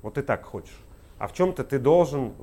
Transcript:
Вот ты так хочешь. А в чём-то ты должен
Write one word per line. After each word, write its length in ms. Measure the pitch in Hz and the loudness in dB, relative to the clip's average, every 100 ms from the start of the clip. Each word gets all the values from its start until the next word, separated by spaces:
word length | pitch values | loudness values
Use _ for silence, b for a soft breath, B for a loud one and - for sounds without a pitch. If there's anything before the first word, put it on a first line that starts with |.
Вот 140 | 107 143 | -10 -6
ты 80 | |
так 200 | 139 104 - | -4 -4 -6
хочешь. 340 | 95 - - - b b b | -14 -14 -20 -20 b b b
А 80 | 104 | -10
в 60 | |
чём-то 300 | - 185 180 | -2 -2 -2
ты 140 | - 139 | -4 0
должен 540 | 131 175 151 143 117 - | 4 6 4 0 -6 -8